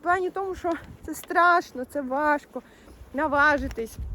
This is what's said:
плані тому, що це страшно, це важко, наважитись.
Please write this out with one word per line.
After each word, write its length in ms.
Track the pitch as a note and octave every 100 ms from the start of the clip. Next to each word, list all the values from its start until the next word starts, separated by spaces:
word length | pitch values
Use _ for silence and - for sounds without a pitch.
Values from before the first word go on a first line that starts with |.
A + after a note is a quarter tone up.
плані 280 | E4 F#4 F4+
тому, 260 | F#4+ G4 F4
що 180 | F4 E4 - - -
це 80 |
страшно, 720 | D4+ - F4+ F4 F4 - B3 B3+
це 160 | C#4+
важко, 600 | C4 C4+ D4+ D4 - - - - - - -
наважитись. 840 | C4 D4+ C#4+ D4 C#4+ C4+ A3+ A3+ - -